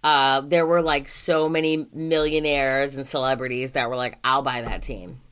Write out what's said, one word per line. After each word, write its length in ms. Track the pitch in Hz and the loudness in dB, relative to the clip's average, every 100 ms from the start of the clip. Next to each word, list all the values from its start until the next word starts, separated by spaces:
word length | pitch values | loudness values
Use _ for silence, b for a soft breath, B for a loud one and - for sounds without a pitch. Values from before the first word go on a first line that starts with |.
uh, 380 | 151 147 135 135 | 2 4 4 2
there 240 | 143 170 165 | 2 2 4
were, 160 | 175 | 2
like, 260 | 160 147 139 | 2 0 -2
so 400 | - - 160 156 | -8 0 0 2
many 400 | 160 160 156 156 | 0 0 0 -4
millionaires 1040 | - 160 160 151 156 151 143 135 135 139 135 | -8 0 2 2 0 0 0 2 0 0 -4
and 100 | 131 | -6
celebrities 640 | 147 131 131 127 123 131 | -2 0 0 -2 -4 -4
that 180 | 139 120 | -2 -2
were 60 | 127 | -2
like, 240 | 123 - 131 | -4 -4 0
"I'll 160 | 135 | 0
buy 180 | 135 123 | 0 -4
that 180 | 117 95 | -4 -8
team. 400 | - 107 90 127 - | -8 -12 -14 -18 -20